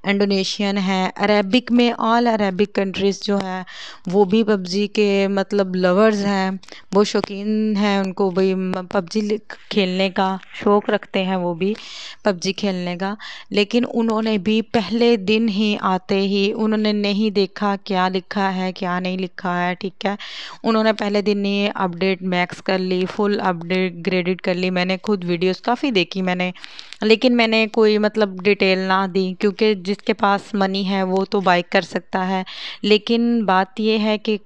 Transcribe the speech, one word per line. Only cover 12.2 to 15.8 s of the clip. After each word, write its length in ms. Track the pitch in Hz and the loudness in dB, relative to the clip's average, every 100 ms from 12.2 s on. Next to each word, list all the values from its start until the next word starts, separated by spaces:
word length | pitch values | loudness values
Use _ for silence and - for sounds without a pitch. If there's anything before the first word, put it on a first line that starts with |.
| 214 | -2
पबजी 280 | 180 190 | -2 -4
खेलने 440 | 196 202 185 175 175 | -4 -4 -4 -6 -4
का। 200 | 196 208 - - - | -6 -6 -12 -18 -4
लेकिन 340 | 202 202 240 240 | -2 2 0 0
उन्होंने 520 | 233 226 220 220 214 | -2 0 0 0 0
भी 240 | 180 220 | 2 0
पहले 560 | 214 240 180 226 240 233 | 0 -2 0 2 4 4
दिन 320 | 185 220 233 | 2 2 2
ही 260 | 196 214 | 0 0
आते 440 | 208 | 0